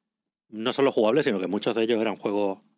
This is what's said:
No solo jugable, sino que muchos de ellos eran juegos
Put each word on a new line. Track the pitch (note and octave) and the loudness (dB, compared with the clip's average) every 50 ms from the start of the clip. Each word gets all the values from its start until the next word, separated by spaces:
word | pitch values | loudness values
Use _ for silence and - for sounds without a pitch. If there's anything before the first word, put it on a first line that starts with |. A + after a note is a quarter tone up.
| _ _ _ _ _ _ _ _ _ _ | _ _ _ _ _ _ _ _ _ _
No | A2 G#2+ A2 B2+ B2 | -12 -6 -6 -4 0
solo | - C3+ C#3 - | 2 0 2 2
jugable, | - A2 G#2+ A#2 D#3 D3 | 2 2 4 4 2 2
sino | C#3+ A2 F#2+ | 0 0 -2
que | F#2 F2 | -2 -2
muchos | F2+ G#2 - C3 A2 | -4 -2 -2 -2 0
de | A2+ A2+ | 0 0
ellos | A2+ A#2+ G#2+ | 0 0 0
eran | A2+ A2 F#2+ | 0 -2 -4
juegos | F#2 - A#2 G2+ G#2 G#2 G2 F#2+ F#2+ _ _ _ | -4 -6 -4 -2 -2 -2 -2 -4 -8 _ _ _